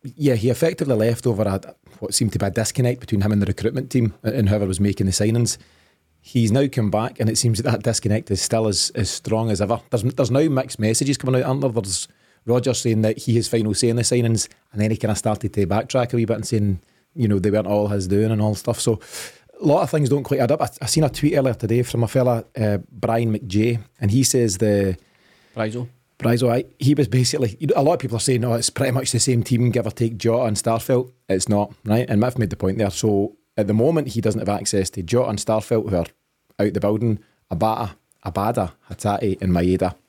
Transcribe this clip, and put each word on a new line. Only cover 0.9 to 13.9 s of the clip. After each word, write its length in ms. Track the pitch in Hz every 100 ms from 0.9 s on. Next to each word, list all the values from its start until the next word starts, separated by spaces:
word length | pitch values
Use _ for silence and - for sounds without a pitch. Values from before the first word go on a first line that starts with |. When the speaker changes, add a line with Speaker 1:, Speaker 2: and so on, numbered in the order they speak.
| 113
Speaker 1:
left 300 | 110 117 127
over 160 | 104
a, 320 | 104 95 - - _ -
what 160 | -
seemed 180 | - 110
to 60 | 110
be 80 | 101
a 40 |
disconnect 500 | 95 110 - 123 123
between 200 | - 104
him 120 | 101
and 100 | 104
the 40 | 101
recruitment 440 | - 110 135 131
team 240 | 127 113 -
and 260 | 110 127 101
whoever 180 | 104 101
was 140 | 90
making 260 | 101 98 95
the 60 |
signings. 460 | 92 107 117 120 - - _ _ _ _ _
He's 280 | - 123 113
now 160 | 123 139
come 240 | 131 104
back, 300 | 104 113 -
and 80 | 110
it 80 | 110
seems 260 | 120 110
that 80 | 117
that 120 | 117
disconnect 480 | 120 110 107 107 -
is 100 | 98
still 260 | - 113 110
as, 220 | 95 -
as 160 | - 95
strong 400 | - - 110 113
as 100 | 95
ever. 200 | 98 113 _
There's, 120 | 120
there's 280 | 117 127 127
now 180 | 131 160
mixed 300 | 131 - -
messages 400 | 107 110 139 135
coming 220 | 131 127
out, 60 | 127
aren't 140 | 135
there? 100 | 139
There's 380 | 113 98 92 - _ _ _ -
Rodgers 340 | 123 131 120
saying 220 | 120 110
that 160 | 110 110
he 180 | - 113
has 120 | 110
final 260 | 117 107
say 160 | 101 120